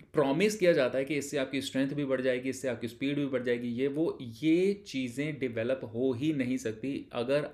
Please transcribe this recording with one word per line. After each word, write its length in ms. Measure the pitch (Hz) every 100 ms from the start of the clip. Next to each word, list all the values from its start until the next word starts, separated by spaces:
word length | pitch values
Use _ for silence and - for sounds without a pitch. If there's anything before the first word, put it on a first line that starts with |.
| -
प्रॉमिस 440 | 156 135 151 214 214
किया 160 | 175
जाता 260 | 156 123 127
है 60 |
कि 120 | 135 143
इससे 220 | 135 143
आपकी 220 | 135 139
स्ट्रेंथ 300 | - 135 139
भी 100 | 143
बढ़ 160 | 135 131
जाएगी, 300 | 127 123 131
इससे 180 | 120 131
आपकी 200 | 117 117
स्पीड 280 | - 135 143
भी 100 | 139
बढ़ 160 | 127
जाएगी, 260 | 123 120 120
ये 200 | 120 139
वो, 300 | 143 165 - 123 113
ये 300 | 156 165 190 202 -
चीज़ें 520 | 135 127 117 151 139
डेवलप 520 | 131 113 120 135 113
हो 180 | 113 131
ही 200 | 117 156
नहीं 240 | 147 123 127
सकती 380 | 110 107 135 139 -
अगर 360 | 120 123 143 -